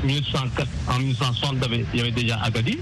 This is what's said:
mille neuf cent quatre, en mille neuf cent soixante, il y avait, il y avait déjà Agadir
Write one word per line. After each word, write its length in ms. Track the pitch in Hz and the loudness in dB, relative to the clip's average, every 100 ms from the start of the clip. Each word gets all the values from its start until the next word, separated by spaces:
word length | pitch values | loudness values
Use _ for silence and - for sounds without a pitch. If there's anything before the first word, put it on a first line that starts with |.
| 135 | 2
mille 120 | 143 | 0
neuf 80 | 135 | 0
cent 160 | 147 131 - | -2 -2 -2
quatre, 140 | 143 - - | -2 -2 -2
en 100 | 127 | 0
mille 100 | 135 | 0
neuf 80 | 123 | 0
cent 160 | 135 | 0
soixante, 240 | 120 143 131 | 0 0 0
il 40 | |
y 40 | 127 | 0
avait, 200 | 117 117 | 0 0
il 60 | 120 | 0
y 20 | |
avait 100 | 120 | 0
déjà 300 | 117 117 113 | 0 0 0
Agadir 360 | 117 110 120 285 | 0 2 0 0